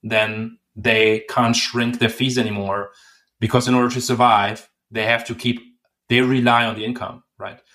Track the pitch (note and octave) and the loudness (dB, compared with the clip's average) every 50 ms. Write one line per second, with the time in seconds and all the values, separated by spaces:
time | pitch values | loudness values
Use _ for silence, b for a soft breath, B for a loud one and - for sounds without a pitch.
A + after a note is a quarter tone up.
0 | - A2 A2 G#2+ G#2+ A2 A2 A2 A2+ A2+ - - _ _ _ G#2+ F2 A#2 A2 A2 | -10 -2 0 0 0 0 -2 -6 -8 -10 -12 -16 _ _ _ -4 -2 0 2 4
1 | A2 A2 A2 A2 - - - B2+ A#2+ A#2 A#2 - - - - A#2+ A#2+ A#2+ A#2+ - | 4 4 2 0 -2 -4 -2 0 2 2 2 0 -2 -2 -2 -2 -2 -2 0 0
2 | A#2+ A2+ - - C3 C3+ B2 B2+ A2 G#2+ G#2 G2+ G2 F#2+ G2 G2+ G2+ b b b | 0 0 0 -2 -2 -2 0 -2 -2 -2 -4 -4 -4 -4 -4 -6 -6 b b b
3 | b b b b b b _ _ A2 A2 - B2+ B2 C3 B2+ B2 B2 B2 B2 B2+ | b b b b b b _ _ -2 0 0 2 2 2 2 2 2 0 0 -4
4 | B2 - B2 A2+ B2 A#2+ A2 G2+ G2+ G#2 G#2+ - - _ _ _ _ _ G#2+ A2+ | -4 -2 0 2 4 4 4 4 2 0 -4 -8 -12 _ _ _ _ _ -8 -4
5 | G#2+ A2+ A#2 A#2 - - A#2 - - B2 A#2 - - - _ _ _ _ _ _ | -2 0 -2 -2 -2 -6 -10 -6 -4 -4 -4 -4 -8 -16 _ _ _ _ _ _
6 | _ - B2 B2 B2+ B2+ C3+ B2+ A#2+ A#2+ A#2+ A#2+ A#2 A2+ A2 G#2 G#2+ A#2 B2 - | _ 0 2 4 4 4 2 2 4 4 4 4 2 0 -2 -6 -6 -8 -6 -8
7 | - - E2 - _ _ _ - G2+ - - - _ _ | -10 -12 -12 -16 _ _ _ -16 -16 -16 -16 -18 _ _